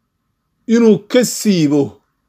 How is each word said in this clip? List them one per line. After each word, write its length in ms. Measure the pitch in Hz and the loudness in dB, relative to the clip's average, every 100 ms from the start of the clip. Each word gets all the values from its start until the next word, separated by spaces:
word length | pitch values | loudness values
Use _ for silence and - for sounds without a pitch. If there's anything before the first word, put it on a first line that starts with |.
| _ _ _ _ _ _ - | _ _ _ _ _ _ -4
inuu 300 | 233 226 202 - | 0 2 2 0
ka 180 | 247 240 | -2 -2
siibo. 760 | - 214 185 151 147 131 - _ _ | -4 -2 0 0 -2 -4 -8 _ _